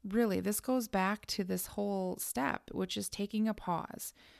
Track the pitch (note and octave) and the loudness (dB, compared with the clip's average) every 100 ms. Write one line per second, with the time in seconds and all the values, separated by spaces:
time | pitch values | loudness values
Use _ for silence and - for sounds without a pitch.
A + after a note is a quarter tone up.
0 | G#3 G#3+ A3+ F#3 F#3 G#3 - B3+ A3 G3 | 2 4 4 4 2 0 2 0 2 2
1 | F#3+ G#3 - - F#3 F#3 - - G3+ G3 | 2 0 -4 -4 0 -2 -2 -2 0 0
2 | F#3 - - A#3 C4+ - - - F#3+ G#3 | 0 -2 -2 0 0 -2 -4 -4 -2 -2
3 | G3 - G3+ G#3+ A3 G#3+ - E3+ - - | -4 -4 -2 2 2 0 -2 -2 -2 -8
4 | - - - | -10 -12 -20